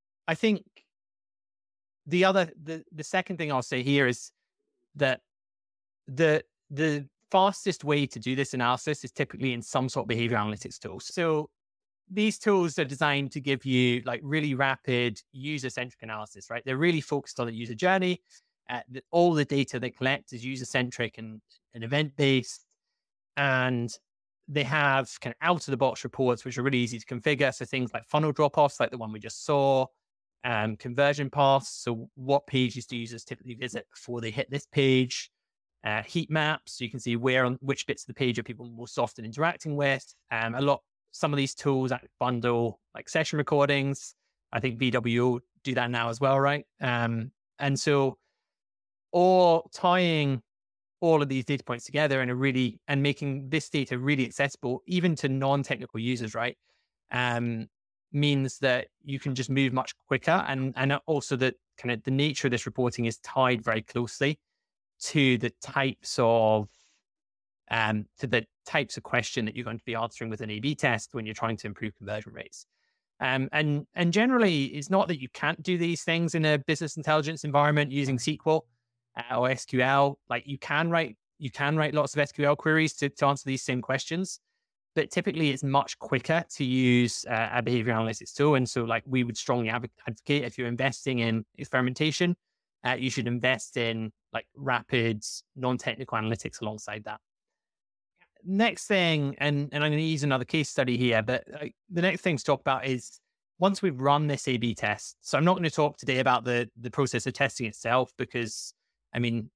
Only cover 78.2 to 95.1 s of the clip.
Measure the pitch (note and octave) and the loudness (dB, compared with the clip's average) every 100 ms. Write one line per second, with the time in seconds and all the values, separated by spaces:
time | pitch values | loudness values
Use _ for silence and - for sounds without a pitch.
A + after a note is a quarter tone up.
78.2 | - D3+ - D#3+ - _ _ _ _ A2+ | -2 -2 2 2 0 _ _ _ _ -12
79.2 | A#2 A#2+ B2 C3 - C3 B2+ C#3 C#3 C#3 | -4 0 0 0 -2 2 4 4 4 0
80.2 | - B2 - C#3 - D3 E3 E3+ C#3+ G#2+ | -6 -6 -6 -10 -2 0 2 0 0 -6
81.2 | _ - C#3 - C#3+ D#3+ D3+ D3+ C#3+ D3 | _ -12 -10 -2 0 2 2 2 0 0
82.2 | C#3+ - C#3+ D3 D#3+ D#3+ D#3+ - C#3+ - | -2 0 2 2 2 2 2 0 -4 0
83.2 | C#3 C#3 - C3 - B2+ A2 C3+ - E3 | 2 2 -2 -6 -2 -4 -2 -4 -4 -6
84.2 | F#3 - _ _ _ _ _ - - - | -6 -8 _ _ _ _ _ -4 -2 -2
85.2 | F#3 D#3+ D#3 C3 C#3 C#3 C3+ - - C3 | -2 2 2 2 2 2 2 -4 -2 -2
86.2 | - E3 D#3+ - C3 B2+ B2+ B2 A#2+ - | 0 -2 -2 -4 0 2 6 6 4 0
87.2 | - A2+ A2+ A#2+ A#2+ B2 A2+ A2+ A2+ A2+ | -4 -2 -2 -2 0 0 0 0 0 -4
88.2 | - - D3 C#3 B2 - A#2 A2+ C3+ C3 | -8 0 4 4 2 -2 -2 -2 -2 -2
89.2 | A#2+ A2 - B2 A2+ A#2+ B2 _ - A2+ | -2 -2 -2 0 0 -4 -6 _ -12 -8
90.2 | - C#3+ B2 - A#2+ A#2+ C3+ B2 - B2+ | -2 -2 -2 -4 -4 -2 -2 -2 -4 0
91.2 | A#2 A2+ G#2+ - - C3 B2 B2+ D#3 C#3+ | 0 0 -4 -12 -4 0 0 0 0 2
92.2 | F3 F3+ _ _ _ _ B2+ B2+ B2+ B2+ | 0 0 _ _ _ _ -4 -2 -2 -2
93.2 | A#2+ A#2+ B2+ B2 - B2+ A#2 A2+ A2 - | -2 0 0 0 -2 -4 -2 -2 -6 -12
94.2 | _ A2+ - - C3+ B2 - B2+ A#2 | _ -10 -10 -8 -2 -2 0 0 0